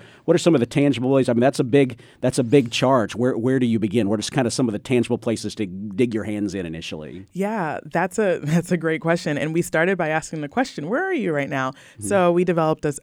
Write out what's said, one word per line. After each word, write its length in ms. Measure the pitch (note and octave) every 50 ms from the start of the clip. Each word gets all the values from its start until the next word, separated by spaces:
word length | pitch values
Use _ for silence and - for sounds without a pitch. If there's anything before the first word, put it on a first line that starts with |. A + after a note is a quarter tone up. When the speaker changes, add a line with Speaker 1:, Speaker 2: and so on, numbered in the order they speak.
| - - - - -
Speaker 1:
What 100 | - E3+
are 20 |
some 160 | E3+ - E3+ D#3+
of 40 | B2
the 40 | A#2+
tangible 440 | - - C#3+ C#3+ C#3+ - A#2 B2+ C3
ways? 180 | C3+ C3+ B2+
I 60 | B2+ A#2
mean, 80 | A#2
that's 180 | B2+ C#3 - -
a 40 | C#3
big, 360 | A#2 A#2+ C#3 C#3 B2+ A#2 - - - - -
that's 180 | - B2+ - -
a 40 | B2
big 280 | A2+ C#3+ C#3+ A#2 A#2+
charge. 440 | - - C3+ B2+ C3+ B2 G#2 G2+ -
Where, 220 | G#2 B2 B2+ A#2+
where 220 | A#2 A2+ C3 C3 C3+
do 60 | B2+
you 140 | A#2 A2+ A2
begin? 280 | G#2 G2 F#2+ A#2+ G2+
What 180 | G2+ A2 G#2 G#2+
are 60 | -
kinda 180 | - C#3 B2 A2
some 200 | - - C3 A2+
of 40 | G2+
the 60 | G#2
tangible 380 | - - B2 A#2+ - - B2
places 380 | - - A#2+ A2 - - G#2 -
to 100 | - G#2+
dig 480 | F2+ F2+ F#2+ G#2+ G#2+ F#2+ F#2 B2+ A#2 G#2+
your 100 | A2 F#2+
hands 320 | G#2+ G#2 G#2 G#2 F#2+ F2
in 100 | G2 F2
initially? 600 | E2 D#2+ D#2+ D#2+ - - D#2 D2+ C2 D2 F#2 G2 - -
Speaker 2:
Yeah, 460 | F3 G3 G#3 A3+ G#3 E3+ D3 - - -
that's 340 | D3+ - E3 F3+ F#3 -
a, 220 | A3 G#3+ F#3 E3+ -
<laughs> 40 | -
that's 280 | D3 E3 E3+ E3 -
a 60 | F#3
great 240 | D#3+ D#3+ D#3+ D#3+ D3+
question. 360 | D#3+ E3 E3+ E3+ - E3 D3
And 160 | C#3 - D#3 D#3+
we 80 | E3+
started 360 | E3 - - D#3+ E3 F#3 G3
by 120 | F3+ E3 D3+
asking 320 | D#3 D#3+ - - E3+ D#3
the 80 | D3 C#3
question, 380 | - A#3+ - - - - D3
"Where 160 | E3+ A#3 D#4 F#4+
are 100 | F#4+ F#4
you 200 | C#4 G3 F3 D3+
right 160 | C#3+ C#3 C#3
now?" 220 | C#3+ C3+ C3 C3
Speaker 1:
Mm-hmm. 360 | C3+ - - - - - G2+
Speaker 2:
So 240 | F#3+ G3+ F#3+ F3+ F3
we 140 | E3+ F3+ F#3
developed 400 | F3+ E3 E3 D#3+ D#3 D#3 - -
a, 80 | D3+ C#3 -